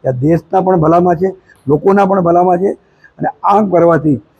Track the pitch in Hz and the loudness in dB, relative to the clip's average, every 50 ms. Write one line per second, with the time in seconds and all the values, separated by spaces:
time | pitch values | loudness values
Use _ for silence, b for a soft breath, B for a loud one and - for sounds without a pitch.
0 | - 135 127 123 127 156 170 165 - _ - 185 185 185 185 175 156 156 165 175 | -4 -4 -4 -2 0 0 -2 -2 -4 _ -4 -2 0 2 0 2 2 2 2 2
1 | 180 180 175 156 185 190 185 b b b b b _ 127 147 147 151 196 196 202 | 2 0 0 -2 -2 -6 -6 b b b b b _ -2 -2 0 2 0 2 2
2 | 196 190 196 196 170 170 170 175 180 185 180 180 190 202 - _ b b b b | 0 0 0 0 0 0 0 2 2 0 0 0 -2 -4 -4 _ b b b b
3 | b b b - 151 151 - _ - 180 202 208 220 190 175 170 170 170 165 151 | b b b -10 -8 -8 -8 _ -2 0 0 0 0 0 0 2 2 2 2 0
4 | 139 156 139 113 - _ _ | 0 -2 -4 -4 -6 _ _